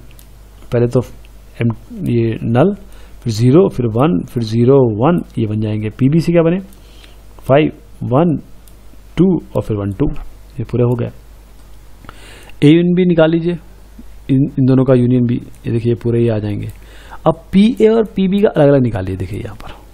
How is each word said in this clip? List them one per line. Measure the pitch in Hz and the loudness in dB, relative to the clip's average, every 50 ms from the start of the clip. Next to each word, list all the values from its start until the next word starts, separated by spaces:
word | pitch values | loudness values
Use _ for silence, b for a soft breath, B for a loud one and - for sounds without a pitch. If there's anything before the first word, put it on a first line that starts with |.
| - - - - - - - - - - - - - - - | -10 -20 -20 -20 -20 -20 -20 -20 -20 -20 -20 -20 -12 -4 -2
पहले | 120 120 | 0 0
तो | 123 123 127 117 - - - - - - - - - - - 120 | 2 0 -2 -2 -2 -12 -20 -20 -20 -20 -20 -20 -18 -8 -4 -2
एम-, | 117 113 - - - 240 214 170 131 | -2 -2 -4 -10 -16 -14 -8 -6 -2
ये | 120 117 117 113 113 - - | 0 0 0 -2 -2 -4 -4
नल, | 117 113 120 156 196 208 - - b b b b b b b b | -2 2 2 2 2 0 -4 -12 b b b b b b b b
फिर | 120 107 | -6 -4
ज़ीरो, | 104 117 123 131 170 196 190 | 0 2 4 6 4 4 2
फिर | - - 120 | 0 -4 -4
वन, | 117 107 113 135 165 - - - | -2 0 0 0 0 0 -2 -4
फिर | 123 - 123 117 | -6 -8 -8 -6
ज़ीरो, | 107 110 117 120 123 139 139 127 117 107 101 120 | -4 0 0 2 4 4 4 4 2 0 0 0
वन, | 156 180 170 - - - - | 0 0 0 -4 -6 -6 -6
ये | 110 | -4
बन | 104 107 107 | -4 -4 -4
जाएंगे। | 107 107 107 107 107 107 | -4 -4 -4 -4 -6 -6
पीबी | - - 127 135 151 165 | -4 0 0 2 2 2
से | - 175 170 | 0 2 2
क्या | 170 160 | 2 2
बने? | 165 175 196 190 - - b b b b b b b b b b - - - | 2 0 -2 -6 -10 -20 b b b b b b b b b b -20 -20 -12
फ़ाइव, | - - 131 147 156 - - - - - - - 123 | -2 2 2 2 2 0 -2 -8 -20 -20 -16 -10 -6
वन, | 110 120 139 175 180 143 - - - - - - - - - - - - - - - - | -2 0 2 2 2 0 -4 -6 -12 -20 -20 -20 -20 -20 -20 -20 -20 -20 -20 -20 -10 -2
टू | - 175 190 175 - - - - | 0 2 2 2 -2 -4 -6 -6
और | - 104 | -6 -4
फिर | - 110 | -4 -4
वन, | 101 101 101 98 | -4 -4 -6 -4
टू, | - 139 143 156 - - - - - - - - - | -4 -4 -4 -4 -6 -10 -12 -16 -18 -20 -20 -14 -12
ये | 110 | -12
पूरे | - - 117 120 | -6 -2 -2 0
हो | 120 123 | 0 0
गए। | 117 117 113 - - - - - - - - - - - - - - - - - - - B B B B B B B B B B - | -2 -6 -10 -10 -16 -20 -20 -20 -20 -20 -20 -20 -20 -20 -20 -20 -20 -20 -20 -20 -20 -20 B B B B B B B B B B 2
A | 147 | 4
union | 143 160 170 175 175 175 180 | 6 6 6 4 2 2 2
B | 185 180 | 2 2
निकाल | 175 160 156 160 | 4 2 2 2
लीजिए, | 165 170 165 175 175 160 - - - - - - - - - - - - - - | 2 0 -2 -4 -6 -6 -10 -18 -20 -20 -20 -20 -20 -20 -20 -20 -20 -16 -6 -2
इन, | 139 131 143 - - - | 0 0 0 0 0 0
इन | 131 | 2
दोनों | 123 131 131 131 | 2 4 4 4
का | 139 131 | 4 4
यूनियन | 123 120 120 127 123 123 | 2 4 2 2 2 0
B, | 117 123 - - - - - - | 0 -2 -4 -6 -12 -20 -14 -8
ये | 139 113 | -6 -4
देखिए | 117 107 120 117 | -2 -2 -2 -2
पूरे | - - 120 117 117 117 | -2 -2 -2 0 0 0
ये | 117 | 0
आ | 110 107 | 0 -2
जाएंगे। | 107 104 104 107 107 110 - B B B B B B B B B B | -4 -6 -6 -6 -8 -10 -12 B B B B B B B B B B
अब | 160 160 - - - - | -2 -2 -2 -6 -2 2
पीए | 190 208 226 269 - 220 214 | 4 4 4 2 2 2 2
और | 220 233 214 | 4 2 0
पीबी | 196 - - 190 185 196 202 | -2 -2 -2 -2 0 0 2
का | 202 214 | 0 0
अलग-अलग | - 165 147 143 143 139 127 | 2 4 4 4 4 4 2
निकालिए, | 117 101 98 95 92 92 | 0 -2 -4 -6 -6 -6
देखिए | 92 95 92 101 101 | -8 -8 -10 -10 -12
यहाँ | - 104 - | -12 -12 -14
पर, | - - - - - - - | -16 -16 -18 -18 -20 -20 -20